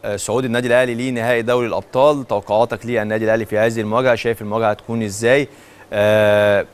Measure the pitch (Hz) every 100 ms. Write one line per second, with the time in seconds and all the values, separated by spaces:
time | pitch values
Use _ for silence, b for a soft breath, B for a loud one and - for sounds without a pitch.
0 | 110 101 - 120 131 120 123 120 127 117
1 | 131 123 117 120 113 123 117 90 - 127
2 | 143 147 127 104 101 107 117 110 117 117
3 | 107 110 110 113 107 107 113 113 107 113
4 | 131 117 120 110 104 110 110 104 - 113
5 | 107 101 113 139 139 B B B B 104
6 | 104 107 104 104 104 101 -